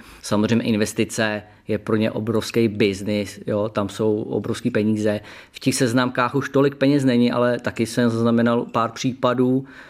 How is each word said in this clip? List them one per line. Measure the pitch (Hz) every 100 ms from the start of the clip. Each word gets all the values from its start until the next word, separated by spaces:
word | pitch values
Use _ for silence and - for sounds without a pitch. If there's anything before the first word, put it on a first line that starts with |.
| - -
Samozřejmě | - 104 107 117
investice | 120 107 107 - 104 - 107 104 - - -
je | 107
pro | 110 110
ně | 110
obrovský | - 110 107 - 120 113
biznis, | 104 104 98 104 104 101 - -
jo, | 107 110
tam | 107 98
jsou | - 110 107
obrovský | - 107 104 110 120
peníze. | 117 107 107 107 104 - - -
V | -
těch | 131
seznamkách | - 123 127 123 127 120
už | 139 -
tolik | 135 143
peněz | 143 139 143
není, | 131 120 120
ale | 123 120 120
taky | - - 113
jsem | - 120
zaznamenal | 113 117 117 117 120
pár | - 117 113
případů, | - 131 120 123 123 127 131 135 -